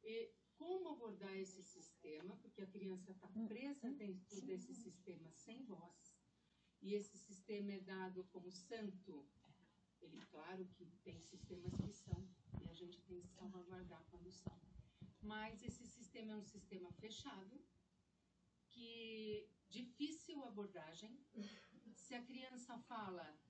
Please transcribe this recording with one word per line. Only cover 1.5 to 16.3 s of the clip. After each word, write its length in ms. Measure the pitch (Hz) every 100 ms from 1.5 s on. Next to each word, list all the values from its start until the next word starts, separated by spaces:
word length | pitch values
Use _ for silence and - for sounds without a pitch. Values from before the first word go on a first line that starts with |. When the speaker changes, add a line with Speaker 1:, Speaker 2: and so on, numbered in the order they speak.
| -
Speaker 1:
sistema? 760 | 185 - - - - 156 175 196
Porque 200 | - -
a 40 | 190
criança 480 | 202 190 185 - 190
tá 120 | - 214
Speaker 2:
Hum, 100 | 220
Speaker 1:
presa 420 | 214 277 277 233
Speaker 2:
hum, 80 | 277
Speaker 1:
dentro 260 | 208 185 - 202
Speaker 2:
sim. 60 | 247
Speaker 1:
desse 280 | 185 -
sistema 560 | - 196 - - 165 160
sem 320 | - - 240 254
voz. 520 | 175 - - - - - - - - - -
E 120 | 190
esse 240 | 208 196 -
sistema 560 | - 196 - 208 202
é 60 | 196
dado 420 | 190 190 185 185 185
como 180 | 185 180
santo. 760 | - - 226 208 185 - 147 139 - - - - - - -
Ele, 220 | 160 160 -
claro 340 | 151 160 185 185 -
que 80 | 165 -
tem 160 | - 170
sistemas 560 | - - - 180 175 180
que 160 | 185
são, 340 | - - - 185 - - -
e 60 | -
a 40 |
gente 280 | 349 349 -
tem 180 | - 359
que 80 | 359
salvaguardar 760 | - 202 180 - 370 359 175 170
quando 220 | 180 180
são. 260 | 185 - - - - - - - -
Mas 400 | 208 214 220 214
esse 240 | 247 - -
sistema 460 | - 233 - 220